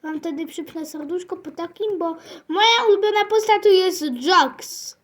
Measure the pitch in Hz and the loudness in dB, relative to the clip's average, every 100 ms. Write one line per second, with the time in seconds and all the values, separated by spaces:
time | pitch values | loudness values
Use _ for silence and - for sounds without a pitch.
0 | 311 311 330 285 320 - 302 330 311 311 | -8 -8 -8 -8 -10 -10 -12 -10 -12 -12
1 | 294 359 359 381 - - 339 - 427 381 | -8 -8 -8 -12 -12 -12 -12 -6 -6 -4
2 | 339 330 - - _ 320 440 466 480 403 | -4 -6 -14 -20 _ 0 2 4 4 4
3 | 415 415 415 440 440 415 403 381 370 339 | 4 0 2 0 2 4 6 6 4 -2
4 | 294 240 262 370 277 - - - - - | -6 -4 2 4 4 -2 -16 -14 -16 -20